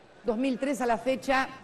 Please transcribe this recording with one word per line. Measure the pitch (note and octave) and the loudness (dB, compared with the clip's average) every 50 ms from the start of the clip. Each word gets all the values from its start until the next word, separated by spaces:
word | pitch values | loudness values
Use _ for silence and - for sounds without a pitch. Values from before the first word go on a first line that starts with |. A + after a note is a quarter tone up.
| - - - - - | -20 -20 -20 -8 -4
dos | A#3+ A3 A3 | -2 0 0
mil | C4+ C#4 B3 - | 0 0 0 0
tres | C4+ C#4 C#4+ A3+ | 0 -2 0 0
a | B3+ A#3+ | 2 2
la | A3+ G#3+ | 0 2
fecha, | - C4 C4 A3+ - C4+ C4+ C4 B3+ C4 - - | 2 0 -2 0 0 0 2 2 2 -2 -6 -14